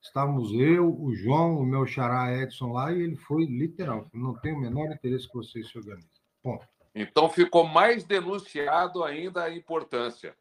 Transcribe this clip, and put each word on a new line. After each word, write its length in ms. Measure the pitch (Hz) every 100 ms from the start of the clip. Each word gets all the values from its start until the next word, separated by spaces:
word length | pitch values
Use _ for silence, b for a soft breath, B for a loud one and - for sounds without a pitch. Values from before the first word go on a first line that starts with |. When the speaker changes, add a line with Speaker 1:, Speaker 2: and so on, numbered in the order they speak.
Speaker 1:
Estávamos 520 | - 135 143 139 110
eu, 420 | 107 139 175 170 127
o 120 | 143
João, 420 | 104 101 151 170 160
o 80 |
meu 220 | 127 135 127
xará 460 | - 120 123 123 127
Edson 340 | 131 - 123
lá, 200 | 120 139
e 80 | 175
ele 160 | 170 139
foi 280 | - 151 165
literal. 600 | 123 160 165 165 113 107
"Não 220 | 117 127
tenho 220 | 117 151 151
o 40 |
menor 320 | 123 131 156
interesse 340 | 147 127 127 123
que 80 |
vocês 340 | 123 107 117 110
se 80 | 120
organizem." 340 | 104 95 82 _ _ _
Ponto. 220 | 131 101 - _ _
Speaker 2:
Então 340 | 107 101 - 160
ficou 380 | 175 175 170 165
mais 380 | 160 208 240
denunciado 1000 | 165 196 175 196 190 147 143 160 180 175
ainda 420 | 160 147 180 180
a 80 | 170
importância. 840 | 165 - 160 131 123 120 - 85 -